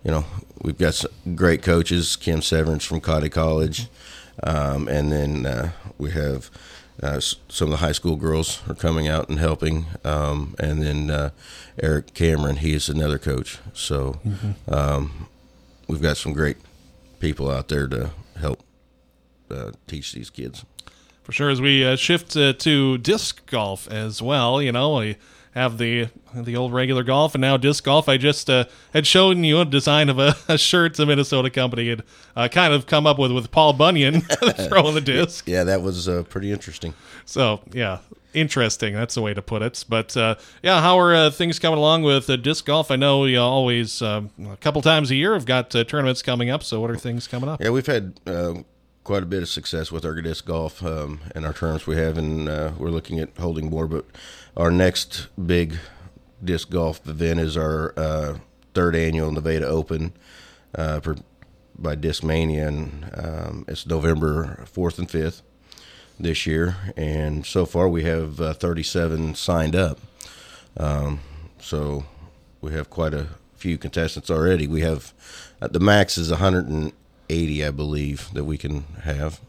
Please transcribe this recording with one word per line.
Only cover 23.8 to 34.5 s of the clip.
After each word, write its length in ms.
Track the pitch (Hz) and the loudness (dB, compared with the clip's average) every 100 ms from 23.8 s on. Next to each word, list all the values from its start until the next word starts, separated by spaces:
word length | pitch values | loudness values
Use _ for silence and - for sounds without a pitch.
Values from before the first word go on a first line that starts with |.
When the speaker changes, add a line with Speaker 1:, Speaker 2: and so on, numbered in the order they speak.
| - | -8
Speaker 2:
as 300 | 107 110 104 | -6 -6 -6
well, 400 | 117 143 120 135 | -2 2 2 2
you 100 | 139 | 2
know, 240 | 120 143 143 | 2 2 2
we 220 | 107 104 - - _ | -2 -6 -14 -20 _
have 240 | 123 127 113 | -2 -2 0
the, 300 | 117 120 113 - _ | 0 0 -2 -8 _
the 220 | 120 120 120 | -10 -6 -2
old 160 | 127 | -2
regular 300 | 123 127 131 | 0 0 0
golf 320 | 123 135 156 135 | 2 4 4 2
and 60 | |
now 160 | 135 135 | 2 4
disc 260 | 135 147 | 2 2
golf. 240 | - 147 147 | 4 4 6
I 100 | 135 | 4
just, 320 | 143 143 - | 4 0 2
uh, 160 | 131 117 - - | 2 2 -8 -2
had 120 | 156 147 | 0 4
shown 380 | 185 190 180 | 6 6 6
you 160 | 160 156 | 4 4
a 60 | 165 | 4
design 440 | 139 139 147 147 | 2 4 4 4
of 80 | 131 | 6
a, 160 | 143 143 | 4 4
<laughs> 60 | - | 0
a 100 | 156 | 2
shirt 380 | - 180 165 156 | 4 4 4 2
the 100 | 147 | 2
Minnesota 440 | 143 135 135 131 | 4 2 0 0
company 400 | 131 127 120 117 | 0 -2 0 -2
had, 140 | 113 - - - - | -4 -8 -20 -12 -2
uh, 120 | 120 | 0
kind 260 | 180 170 | 4 4
of 120 | 143 - | 4 4
come 180 | 156 151 | 4 6
up 140 | 139 | 4
with, 120 | 131 | 2
with 200 | 123 117 | 2 2
Paul 220 | 160 156 | 4 6
Bunyan 480 | 135 160 170 139 165 | 6 6 6 4 4
<laughs> 340 | 170 - 240 | 0 2 2